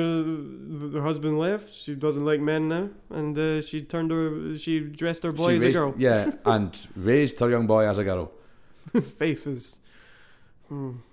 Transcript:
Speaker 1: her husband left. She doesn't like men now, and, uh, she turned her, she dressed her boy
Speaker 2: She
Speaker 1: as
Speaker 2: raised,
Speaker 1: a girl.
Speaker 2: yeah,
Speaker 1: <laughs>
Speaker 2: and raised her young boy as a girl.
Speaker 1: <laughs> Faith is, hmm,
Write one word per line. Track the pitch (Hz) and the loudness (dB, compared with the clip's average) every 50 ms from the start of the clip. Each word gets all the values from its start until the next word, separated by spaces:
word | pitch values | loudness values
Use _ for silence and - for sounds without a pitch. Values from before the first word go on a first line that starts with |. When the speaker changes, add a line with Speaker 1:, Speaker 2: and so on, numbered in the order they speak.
| 165 165 165 160 160 160 160 151 143 139 127 127 135 143 160 147 147 147 147 | 2 0 0 0 -2 -2 -4 -6 -8 -12 -14 -14 -14 -12 -10 -8 -8 -6 -4
Speaker 1:
her | 151 | -2
husband | 143 156 160 147 147 156 151 | -2 -2 -2 -2 0 0 0
left. | 151 165 180 208 208 - - - | 0 0 0 -2 -4 -6 -12 -18
She | - - 147 147 | -16 -10 -10 -6
doesn't | 135 147 151 147 143 143 | -2 0 0 0 2 2
like | 151 151 143 | 2 2 2
men | 147 151 156 156 156 156 | 2 2 2 2 0 0
now, | 160 175 196 202 208 - - - | 0 -2 -2 -6 -8 -14 -16 -10
and, | - 156 151 151 147 | -8 -6 -4 -4 -2
uh, | 151 156 156 156 156 | 0 0 0 0 -2
she | 151 - - 156 | -4 -4 -8 -10
turned | 143 - - 165 165 160 | -8 -6 -4 -2 -2 0
her, | 165 160 160 160 151 160 156 156 156 | 0 0 0 -2 -2 -4 -6 -6 -8
she | 147 - 160 160 156 | -6 -2 -2 -2 -2
dressed | 151 147 151 - 165 170 165 - - | -2 -4 -6 -4 -4 -4 -4 -2 -4
her | 170 147 | -4 -2
boy | 151 170 170 | 0 2 4
Speaker 2:
She | - | 4
Speaker 1:
as | 110 120 | 4 4
Speaker 2:
raised, | 131 131 | 4 4
Speaker 1:
a | 175 | 4
girl. | 151 139 - | 2 0 0
Speaker 2:
yeah, | - 127 123 113 104 101 101 - | 2 4 4 4 4 2 0 -2
Speaker 1:
<laughs> | - - | -2 2
Speaker 2:
and | 117 113 110 101 90 - - - - - | 2 2 2 2 -2 -6 -10 -14 -14 -8
raised | 98 90 107 127 147 147 127 - - | -2 2 4 6 6 4 2 2 2
her | 120 120 | 2 4
young | 120 117 117 | 4 2 4
boy | 104 110 110 107 | 4 6 6 6
as | 107 101 | 4 2
a | 101 101 | 2 0
girl. | 98 92 90 80 - - - - - - - - - - - - - - | 0 0 -2 -2 -6 -10 -18 -20 -20 -20 -20 -20 -20 -20 -20 -10 -2 0
Speaker 1:
<laughs> | 233 - - - - | 0 0 -2 -4 -2
Faith | 156 165 143 - - | 0 0 0 -2 -4
is, | 147 135 120 - - - - - - - - - - - - - - - - - - - - - - | -8 -8 -8 -8 -12 -14 -16 -20 -20 -20 -20 -20 -20 -20 -20 -20 -20 -20 -20 -20 -20 -20 -20 -16 -14
hmm, | 147 143 139 131 123 120 - _ | -10 -8 -8 -8 -10 -12 -16 _